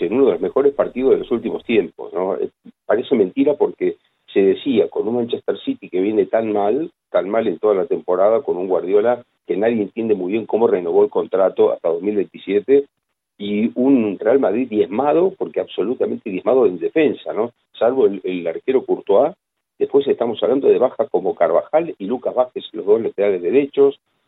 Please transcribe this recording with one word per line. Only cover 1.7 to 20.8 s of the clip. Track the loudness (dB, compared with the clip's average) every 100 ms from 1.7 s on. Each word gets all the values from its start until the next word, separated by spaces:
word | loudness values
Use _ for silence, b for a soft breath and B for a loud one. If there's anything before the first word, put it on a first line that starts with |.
| 0 0 -6 -10
¿no? | -6 -4 -4
Eh, | -6 _ -20 _
parece | -2 -2 0
mentira | 0 2 0 0
porque | 2 0 0 -4 -4 _ _ _
se | 2
decía, | 2 2 0 0 0
con | -2 -4
un |
Manchester | -4 -2 -4 -4 -6
City | -8 -10 -6
que | -2
viene | 0 0 0
tan | 0 0
mal, | -2 0 -2 -4 _ _
tan | -4 0
mal | -2 -2
en | 0
toda | 2
la | 2 0
temporada, | -4 -2 2 2 2
con | 0 -4
un | -2
Guardiola | -2 2 2 2 -2 -6 _ -6
que | -2
nadie | 0 0
entiende | -4 -4 -2
muy | -2 -2
bien | -4
cómo | -2 0 2
renovó | 2 0 2
el | 2
contrato | 0 -2 0 0 2 0
hasta | 0 -2
dos | -2
mil | -2 -2
veintisiete, | -4 -8 -4 -2 2 2 0 _ _ _ _ -12
y | -6 -2 -2 0
un | 2 2 2 -2
Real | 0 2
Madrid | 2 -2 -2
diezmado, | -2 0 0 0 2 0 -2
porque | -6 -6
absolutamente | -6 -4 -4 -2 -4 -4 -8
diezmado | -4 0 4 2
en | 0
defensa, | -2 0 0 -2 -6
¿no? | -4 -6 -8 _ -2
Salvo | 0 2 2
el, | 0
el | -6 -6 -6
arquero | -6 -2 -2
Courtois, | 0 -2 2 2 2 -2 _ _ _ -6
después | 0 2 2
estamos | 0 -2 -2
hablando | -2 2 2
de |
bajas | 2